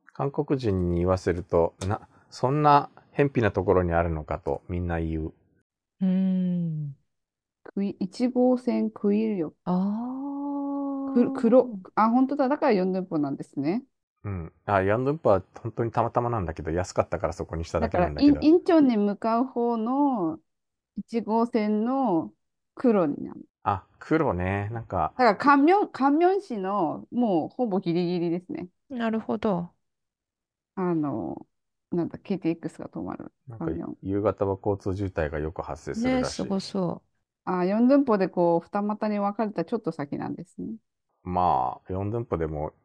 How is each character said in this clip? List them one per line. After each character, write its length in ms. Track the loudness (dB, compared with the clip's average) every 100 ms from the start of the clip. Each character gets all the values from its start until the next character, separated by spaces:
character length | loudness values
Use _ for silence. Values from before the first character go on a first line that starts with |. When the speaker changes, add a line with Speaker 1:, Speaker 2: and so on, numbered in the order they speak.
| _
Speaker 1:
韓 180 | -6 -6
国 280 | -4 -2 0
人 320 | 0 0 2
に 60 | 0
言 80 | 2
わ 100 | 0
せ 160 | 0
る 100 | -2
と、 320 | 0 2 2 0 -6
「な、 200 | -6 -8 _ _
そ 200 | -4 -2
ん 120 | 2
な 260 | 6 6 4 -10 _
偏 160 | 0 2
僻 120 | 4
な 100 | 2
と 120 | 2 4
こ 100 | 4
ろ 80 |
に 100 | 6
あ 100 | 2
る 60 | 2
の 120 | -2 -4
か」 140 | -6
と 200 | -4 -6 -4
み 100 | -4
ん 80 | -2
な 120 | -2
言 280 | -2 -4 -6
う。 60 | -10 _ _ _ _ _ _
Speaker 2:
う 40 | 0
ん。 920 | 2 0 0 0 -2 -2 -4 -8 -10 _ _ _ _ _ _
Speaker 3:
ク 200 | -12 -6
イ-、 60 | -4 -4
一 300 | -8 -2 -2
号 280 | 2 2 2
線 320 | 0 -2 -2
ク 240 | -2 0
イ 140 | 2 0
ル 100 | -2
역。 180 | -4 -6 -2
Speaker 2:
あ 60 |
ー。 20 | 0 0 -2 -6 -8 -8 -6 -6 -4 -4 -4 -4 -4 -2
Speaker 3:
く-、 260 | 0 0
黒、 480 | 0 4 4 4 -4 -8 0
あ、 140 | 2
本 180 | 4 2
当 80 | 0
だ。 140 | 0
だ 80 | 0
か 100 | 2
ら 60 |
四 180 | 2 2
ド 80 | -2
ゥ 20 |
ン 20 | -2
ポ 120 | -2
な 120 | -2
ん 40 | -4
で 60 |
す 160 | -8 -4
ね。 260 | -2 -2 -4 _ _ _
Speaker 1:
う 60 | -8
ん。 240 | -6 -8 -10 0
あ、 160 | 2
四 220 | 4 2 0
ド 60 |
ゥ 20 | 0
ン 20 |
ポ 100 | 4
は 140 | 2 2 -12
本 100 | -10
当 120 | -4 -2
に 60 |
た 100 | 0
ま 80 | 0
た 80 | 0
ま 80 | 0
な 100 | -2
ん 60 | -4
だ 80 |
け 80 | -6
ど、 100 | -4
安 220 | -2 -2
か 100 | -2
っ 60 | -2
た 100 | -2
か 80 | -4
ら 60 |
そ 120 | -4 -8
こ 100 | -6
に 80 | -4
し 60 |
た 80 | -2
だ 100 | -2
け 80 | 0
な 100 | -2
ん 60 |
だ 100 | 2
け 80 | 4
ど。 80 | 4
Speaker 3:
だ 20 |
か 40 | 4
ら、 20 |
イ 40 |
ン-、 40 | 4
イ 20 |
ン 40 |
チ 100 | 4
ョ 60 | 4
ン 80 | 4
に 100 | 2
向 200 | 0 -2
か 220 | -2 0
う 60 | -2
方 320 | -2 -2 -2
の 600 | -2 0 0 0 -2 -4 _ _ _ _ _ -14
一 240 | -6 -6
号 240 | -2 0 2
線 380 | 0 0 0 0
の 480 | 0 2 0 -2 -12 _ _ _ 0
黒 300 | 2 4 2
に 160 | -2
な 100 | -8
る。 80 | -12 -20 _
Speaker 1:
あ、 220 | -2 -2 -4 _
黒 340 | 0 2 2
ね。 360 | 0 0 -2 -4
な 100 | -8
ん 40 | -6
か、 260 | -2 -2 2
Speaker 3:
だ 80 | 2
か 60 |
ら、 40 | 4
カ 200 | 4 6
ン 100 | 6
ミ 80 |
ョ 40 | 4 2
ン、 60 |
カ 180 | 0 2
ン 80 | 4
ミ 60 | 4
ョ 40 | 2
ン 40 |
市 160 | -2 -6
の 500 | -4 -2 -2 -4 -6
も 360 | -2 2 0 -2
う 20 |
ほ 180 | -4 -2
ぼ 120 | 0
ギ 140 | 0
リ 140 | 0 0
ギ 120 | 0
リ 100 | -2
で 80 | -4
す 100 | -6
ね。 180 | -12 -12 _ _
Speaker 2:
な 200 | -6 -2
る 100 | -2
ほ 180 | -4 -2
ど。 360 | 0 -2 -4 _ _ _ _ _ _ _ _ _ _ -4
Speaker 3:
あ 180 | -2 0
の、 520 | -2 -4 -6 -10 -14 _ _ _ _
な 140 | -4 -4
ん 40 |
だ、 80 | -6
ケ 160 | -6 -4
ー 40 |
テ 100 | -2
ィ 40 |
ー 20 | -4
エ 40 |
ッ 20 |
ク 80 | -6
ス 80 | -12
が 60 | -14
止 120 | -10
ま 140 | -10 -10
る。 160 | -14 _ -18
Speaker 1:
な 100 | -8
ん 20 |
か、 60 | -6
Speaker 3:
カ 60 |
ン 40 | -6
ミ 80 |
ョ 80 | -8
ン。 60 | -10
Speaker 1:
夕 200 | -4 0
方 240 | 0 0 0
は 120 | 0
交 140 | -2 -2
通 180 | -2 -4
渋 140 | -4
滞 200 | -2 -2
が 100 | -2
よ 120 | -4
く 100 | -6
発 220 | -8 -8
生 120 | -8 -4
す 140 | 0
る 100 | 0
ら 100 | -2
し 80 | -4
い。 40 |
Speaker 2:
ね、 0 |
す 0 | -4
ご 140 | -4
そ 440 | -4 -4 -4 -6 _
う。 80 | _ _ _ -6
Speaker 3:
あ、 200 | -2 0
四 220 | 2 4
dun 160 | 4 4
포 120 | 2
で 120 | 2
こ 320 | 2 2 2
う、 20 | 0
二 160 | -4
股 260 | -4 -4 -4
に 100 | -2
分 160 | -2 -2
か 100 | -4
れ 60 |
た 140 | -4 -4
ち 80 |
ょ 40 | -4
っ 40 |
と 100 | -4
先 260 | -6 -8 -6
な 120 | -8
ん 60 | -10
で 80 | -12
す 160 | -12
ね。 140 | -12 -12 _ _ _ _
Speaker 1:
ま 580 | -4 0 2 2 0 -6 _
あ、 40 |
四 180 | -6 -4
dun 140 | -4 -4
포 120 | -2
で 100 | -2
も 240 | -4 -6 -10